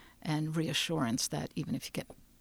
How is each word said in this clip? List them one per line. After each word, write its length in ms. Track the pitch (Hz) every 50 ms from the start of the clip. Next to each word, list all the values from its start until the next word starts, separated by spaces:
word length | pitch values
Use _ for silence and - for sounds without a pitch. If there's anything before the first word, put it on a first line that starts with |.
| - - - -
and 340 | - 170 151 151 156 156 156
reassurance 720 | 165 156 156 151 - - - 165 156 135 113 110 - - -
that 240 | - 151 - - -
even 200 | - 151 - -
if 120 | - -
you 60 | -
get 180 | - - - - - - - - - -